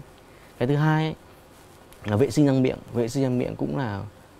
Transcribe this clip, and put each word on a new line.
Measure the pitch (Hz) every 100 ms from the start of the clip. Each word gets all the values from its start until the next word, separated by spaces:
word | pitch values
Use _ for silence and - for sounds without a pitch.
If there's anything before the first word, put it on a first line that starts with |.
| - - - - - -
Cái | 123
thứ | 147
hai | 156 156 156
ấy, | 160 - - - - - - - - -
là | 104
vệ | 120
sinh | 151 143
răng | 135
miệng. | 131 - -
Vệ | 113 117
sinh | 139
răng | 135 123
miệng | 131 113
cũng | 139 143
là | 120 101 104 - - -